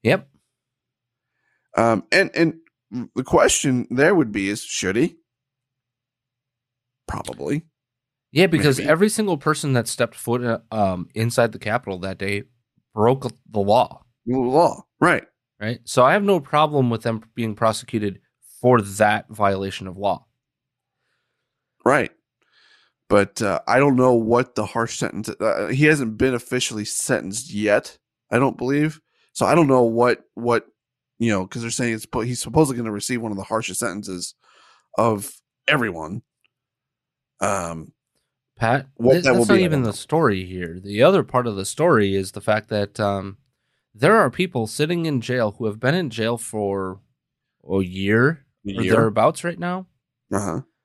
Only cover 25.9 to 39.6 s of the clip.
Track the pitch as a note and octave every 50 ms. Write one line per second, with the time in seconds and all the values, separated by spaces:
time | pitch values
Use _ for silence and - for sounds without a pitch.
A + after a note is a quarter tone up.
25.9 | D#3 D3 C3 A2 G#2+ G#2+ B2+ C3 B2+ A#2 - - B2+ B2+ - - A#2 G#2+ G#2 -
26.9 | - - - - C3+ F#2+ - F#2 G2 A2 B2+ - - G#2 G#2+ G#2 G2+ B2 - -
27.9 | - _ _ _ _ _ _ _ G#2 A#2+ C3+ C3+ - - B2 B2+ C#3 D3 D3+ D#3
28.9 | D#3 - _ _ _ _ _ _ _ - B2 G2 B2+ E3+ E3 C#3 C3+ B2+ A#2+ A#2
29.9 | A2+ A2+ A#2+ B2 A#2 - _ _ _ - A#2 A#2+ A#2 A2+ - _ _ _ _ _
30.9 | _ _ _ _ _ _ A2+ A#2 G#2+ F#2+ F#2 F#2+ - B2 A#2 A#2 A2+ - B2+ A#2+
31.9 | A2+ A2 - - - B2 A2 B2 B2 A#2 - - A2+ D#3 D#3+ C3+ C3 A#2+ A#2+ A2
32.9 | G#2 G2+ - - C3 A#2+ A#2 A2+ G#2 G2 G2 - A2+ A2 A2+ - F#2 - A#2+ G#2+
33.9 | F2 G2+ G2+ G2 F#2 F2+ F2 - - _ _ _ _ _ _ _ _ _ _ _
34.9 | - - A2 A#2 A2 G2+ G2+ - - _ _ _ _ _ _ - D3 D3 A#2+ A2
35.9 | F2 E2 D#2+ D#2 F#2+ A2+ _ _ _ _ _ _ _ _ _ _ _ _ _ _
36.9 | _ _ _ _ _ _ _ _ _ _ F#2+ G2+ G2 - F2 E2+ E2+ D#2+ D#2 -
37.9 | _ _ _ _ _ _ _ _ _ _ _ _ _ - A#2+ A2+ B2 C#3 C3+ -
38.9 | _ _ A#2 B2 C3 - F3+ C3+ B2 A#2+ A#2 G#2+ - F#3+